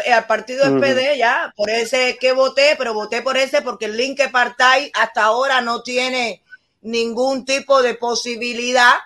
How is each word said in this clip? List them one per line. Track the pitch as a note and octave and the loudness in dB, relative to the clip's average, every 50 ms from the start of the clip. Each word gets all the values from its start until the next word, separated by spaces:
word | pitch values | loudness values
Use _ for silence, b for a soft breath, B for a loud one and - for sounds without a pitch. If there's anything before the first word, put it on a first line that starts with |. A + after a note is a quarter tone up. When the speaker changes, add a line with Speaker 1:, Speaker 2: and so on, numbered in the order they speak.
| G#3+ | 0
Speaker 1:
eh, | B3 A#3+ | 2 2
al | A3+ A3 - | 2 2 0
partido | A3 G#3+ G#3+ - B3+ C4 C#4 | -2 -4 -2 -6 -2 0 0
Speaker 2:
Ujú. | C#4 C4+ C4+ | 2 2 2
Speaker 1:
S | |
P | C4+ C4+ B3+ | 2 2 0
D, | C4 C4 C#4 D4 B3+ | 0 0 0 0 0
ya, | A3+ A#3 C4 E4 E4 B3+ - - | 2 0 0 0 -2 -6 -6 -6
por | G#3 G#3 | -4 -2
ese | A3 A#3 A#3 A3+ - B3+ B3+ B3 | -2 -2 -2 -2 0 0 0 0
es | - - | -2 0
que | B3 B3+ | 0 0
voté, | B3+ C4 C4 C4 C4 C4+ C#4 D4 D#4 D4+ | 2 2 0 0 2 2 4 4 2 2
pero | C4 A#3 A3 | -2 -4 -4
voté | G#3+ G#3+ - A3+ A#3+ | -4 -6 -4 -6 -4
por | - C4 B3+ | -4 -2 0
ese | C4 C4+ B3+ D4 D4 | 0 0 0 0 -2
porque | A#3 B3 A3 - A3 | -2 -2 -6 -6 -8
el | G#3 G#3+ A3+ | -6 -4 -4
Linke | B3+ C4+ C4+ - C4+ B3+ | -4 -4 -2 -2 -2 0
Partei | C4 B3 A#3+ A#3 - - B3+ B3+ C4 C4+ C#4+ - - G#3+ | 2 0 0 0 0 2 4 4 4 4 2 -2 -2 -2
hasta | A3+ A3 - A#3 G#3 | -2 -2 0 0 2
ahora | A3 A3+ B3 C4+ C4+ C4 B3+ | 2 2 2 0 0 0 0
no | A#3+ A#3 A#3 A#3 A#3+ | 0 -2 -4 -6 -6
tiene | B3 B3 B3 B3+ B3+ B3+ B3+ A#3+ A3+ F#3 - _ B B B B _ _ _ | -4 -4 -2 -2 -2 -2 -2 -4 -4 -6 -10 _ B B B B _ _ _
ningún | _ A3 A#3 A#3 A3+ A#3 A3+ A#3 B3+ C4+ C4+ C4 - | _ -6 -4 -2 -2 -2 -2 -2 0 0 -2 -2 -2
tipo | C4 C4+ C#4 C4+ - C#4 C4+ | -2 -4 -4 0 2 2 4
de | B3 A#3+ A#3 | 4 2 0
posibilidad. | A#3 A#3+ A#3+ A#3+ - - B3 A#3+ A3 A#3+ A#3+ A#3 A#3 A#3+ B3 B3+ B3 B3 B3 C4+ F4+ - | -2 -4 -4 -4 -4 -4 -6 -8 -6 -6 -6 -6 -4 -4 0 2 4 6 6 4 4 0